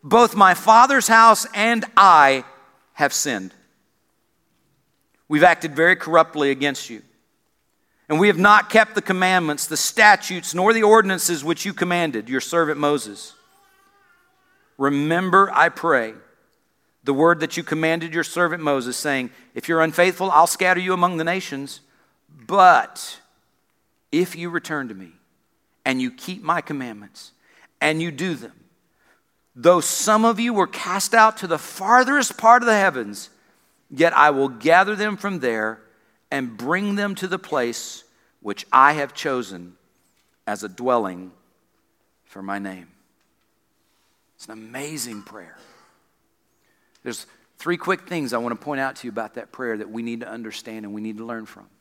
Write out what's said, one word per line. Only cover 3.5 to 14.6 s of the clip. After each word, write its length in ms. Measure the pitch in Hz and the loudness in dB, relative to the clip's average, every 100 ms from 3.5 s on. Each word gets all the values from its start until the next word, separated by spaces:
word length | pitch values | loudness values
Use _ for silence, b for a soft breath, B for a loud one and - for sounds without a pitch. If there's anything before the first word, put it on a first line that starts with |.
| _ _ _ _ _ _ _ _ _ _ _ _ _ _ _ _ _ _ | _ _ _ _ _ _ _ _ _ _ _ _ _ _ _ _ _ _
We've 140 | 151 | 4
acted 320 | 175 165 160 143 | 4 4 -4 0
very 200 | 170 180 | 2 2
corruptly 560 | 160 165 160 151 143 | 2 2 2 0 -2
against 380 | 135 143 131 - | 0 -4 -6 -12
you. 120 | 110 _ _ _ _ _ _ _ _ _ _ _ | -18 _ _ _ _ _ _ _ _ _ _ _
And 100 | 156 | 2
we 80 | 202 | 2
have 100 | 170 | 4
not 320 | 202 208 - | 6 4 4
kept 260 | 226 214 214 | 2 2 -2
the 60 | |
commandments, 640 | - 185 185 185 160 147 - | -4 -2 0 0 0 -6 -6
the 120 | 156 | -6
statutes, 760 | - - 214 196 - 180 - | -6 4 6 6 0 -10 -8
nor 200 | 170 190 | -2 2
the 100 | 226 | 2
ordinances 600 | 208 220 196 190 - 170 | 6 4 4 -2 -2 -4
which 220 | 147 170 196 | -4 -6 -6
you 80 | |
commanded 540 | 185 180 175 165 113 110 | -6 -2 -2 -2 -4 -6
your 120 | 131 | -6
servant 380 | - 170 156 147 | -2 -2 -2 -2
Moses. 540 | 147 147 107 101 - _ _ _ _ _ _ _ _ _ _ _ _ _ | -2 -2 -6 -16 -20 _ _ _ _ _ _ _ _ _ _ _ _ _